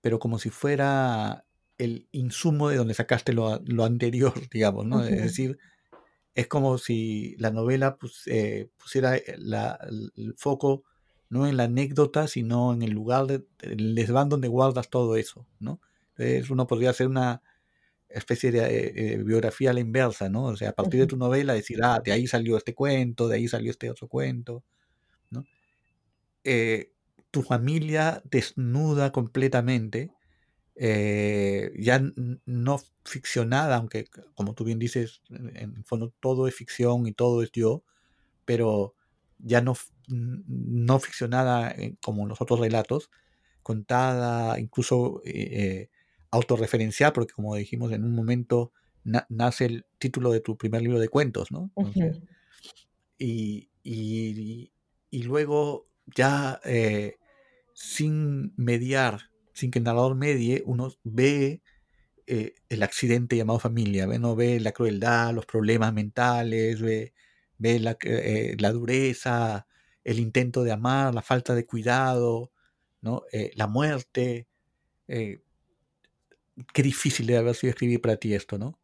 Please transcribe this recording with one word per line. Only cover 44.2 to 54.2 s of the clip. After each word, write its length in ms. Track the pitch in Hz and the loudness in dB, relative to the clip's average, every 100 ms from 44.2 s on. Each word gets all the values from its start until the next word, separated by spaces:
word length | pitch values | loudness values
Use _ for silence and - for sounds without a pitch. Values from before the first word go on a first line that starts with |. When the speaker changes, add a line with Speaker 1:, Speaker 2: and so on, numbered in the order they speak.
| 120 117 113 113 | 0 0 0 -2
Speaker 1:
incluso, 600 | 117 - 127 127 123 - 80 | -2 -2 2 2 2 -4 -8
eh, 60 | |
eh, 560 | - 101 - 98 95 - _ _ _ _ | -6 -4 -2 -2 -4 -10 _ _ _ _
autorreferencial, 840 | 117 120 120 113 117 110 - 147 | 0 2 0 2 0 0 2 2
porque 200 | 147 113 | 4 -4
como 220 | - 107 104 | -4 -6 -4
dijimos 360 | 101 120 117 | -6 -6 -4
en 120 | 107 113 | -2 -2
un 100 | 117 | 0
momento, 580 | 113 123 120 120 120 _ _ _ | 0 -2 2 0 0 _ _ _
na-, 240 | - 113 - | -4 -4 -4
nace 360 | 113 120 - 123 | 0 0 2 -2
el 220 | 117 - _ | -2 -10 _
título 320 | 135 131 123 | -4 0 2
de 100 | 113 | 2
tu 160 | 113 110 | 0 -4
primer 240 | 110 113 | -2 0
libro 160 | 117 120 | 0 2
de 100 | 113 | 2
cuentos, 420 | 139 135 - - | 2 0 -2 -6
¿no? 200 | 143 190 - | -8 -8 -4
Entonces, 400 | 190 190 165 160 | -2 0 0 -2
Speaker 2:
Ujú. 60 | - _ _ - - - _ _ _ _ | -12 _ _ -20 -20 -20 _ _ _ _
Speaker 1:
y, 540 | 131 113 107 104 - _ | -6 -4 -6 -8 -12 _
y, 880 | - 113 107 110 | -10 -8 -4 -4